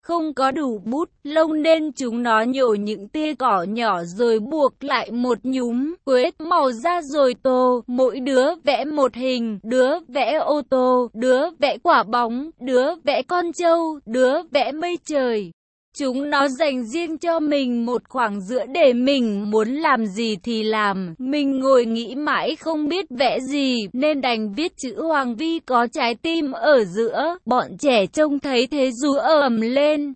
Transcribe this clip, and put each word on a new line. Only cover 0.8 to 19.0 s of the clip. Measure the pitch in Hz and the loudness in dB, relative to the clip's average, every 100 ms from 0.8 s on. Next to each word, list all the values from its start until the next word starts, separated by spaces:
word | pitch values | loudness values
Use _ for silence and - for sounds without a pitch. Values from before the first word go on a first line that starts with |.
| 214 | -4
bút | 277 349 _ | -4 -4 _
lông | 285 311 320 311 | -4 0 2 2
nên | 311 320 311 | 2 2 0
chúng | - 254 233 | -4 -4 -2
nó | 240 220 | 2 2
nhổ | 233 262 254 | 2 2 2
những | 208 208 214 202 | 2 -2 -6 -6
tia | 311 311 285 | -4 -4 -2
cỏ | 262 196 180 | 0 0 0
nhỏ | 220 226 180 | -2 0 0
rồi | 170 185 240 220 | -4 0 2 2
buộc | 220 311 269 _ | 0 0 0 _
lại | 277 247 - | -2 -2 -2
một | 233 247 233 | -4 -2 -2
nhúm, | 247 262 240 240 294 359 - | -2 -2 -2 -2 -4 -6 0
quét | 247 302 - | 2 2 -2
màu | 320 349 269 | 0 2 2
ra | 226 330 349 | 0 -2 -2
rồi | 285 302 269 247 | -2 2 2 2
tô, | 262 254 254 247 - | 0 2 2 2 -2
mỗi | 247 262 233 | 0 0 0
đứa | 254 254 269 339 | 0 2 2 0
vẽ | 294 240 277 | 0 0 -2
một | 302 254 240 | 0 0 0
hình, | 262 254 233 202 | -2 -2 -4 -8
đứa | 214 254 254 339 320 | -2 2 2 0 -4
vẽ | 262 226 | -2 0
ô | 302 - 294 - | 0 0 0 0
tô, | 262 254 254 240 | 2 4 2 0
đứa | 214 254 254 330 330 | -2 2 2 0 -2
vẽ | 285 - | -2 0
quả | 349 277 | 2 2
bóng, | 202 240 233 240 311 - | 2 -2 -2 -4 -8 -10
đứa | 247 247 269 339 | 0 0 0 -2
vẽ | 285 277 - | -2 -2 -2
con | 359 339 | -2 -2
trâu, | 330 349 339 330 294 214 | -2 2 2 0 -8 -6
đứa | 240 254 302 330 | 2 2 2 -2
vẽ | 277 240 | -2 -2
mây | 302 349 349 - | -4 -6 -6 -4
trời. | 294 254 220 175 - _ _ _ - | -2 0 -2 -6 -16 _ _ _ -6
Chúng | 277 254 294 | -4 -4 -2
nó | 285 277 | 0 0
dành | 254 311 254 | 0 -2 -2
riêng | 220 302 339 320 | -4 -6 -6 -4
cho | 339 330 | -2 0
mình | 302 285 254 240 233 | 0 0 0 -2 -2
một | 240 _ | -4 _
khoảng | 262 226 202 | -4 -2 -4
giữa | 185 247 208 | -6 -6 -4
để | 294 285 | 4 4
mình | 240 | 4